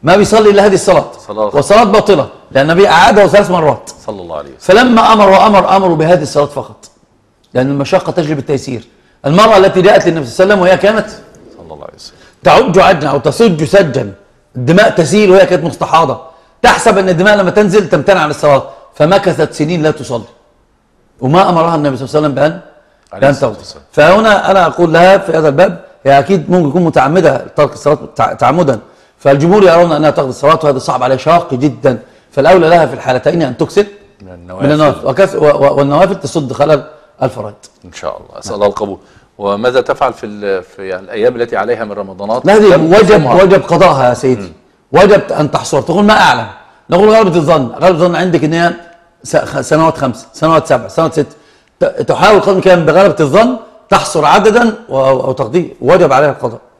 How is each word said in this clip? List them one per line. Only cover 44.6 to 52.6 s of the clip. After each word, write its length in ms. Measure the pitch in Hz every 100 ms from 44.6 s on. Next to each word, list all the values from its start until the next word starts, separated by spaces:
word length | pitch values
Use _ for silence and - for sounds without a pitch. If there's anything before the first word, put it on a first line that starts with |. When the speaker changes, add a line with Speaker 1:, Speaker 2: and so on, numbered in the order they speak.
| _ _ _ 147
Speaker 1:
وجب 300 | 196 196 -
أن 200 | - 151
تحصر، 300 | 156 - 147
تقول: 220 | 127 175
"ما 100 | 208
أعلم". 340 | 214 175 123 110 - _ _ _
نقول: 200 | 175 214
"غلبة 260 | 220 208 170
الظن"، 320 | 151 160 123
غلبة 200 | 117 170
الظن 280 | 175 175 170
عندك 280 | 185 165
إن 100 | 147
هي 200 | 165 170 - - _ _ _
س-، 140 | - 160
خ-، 240 | - 147
سنوات 360 | 135 156 160 156
خمس، 300 | 135 117 -
سنوات 340 | - 156 160 -
سبع، 200 | 131 110
سنوات 260 | - 160
ست، 140 | - 143 - _ _ _ _
ت-، 60 | -
تحاول 540 | - - - 190 208
قدر 120 | -
الإمكان 340 | 190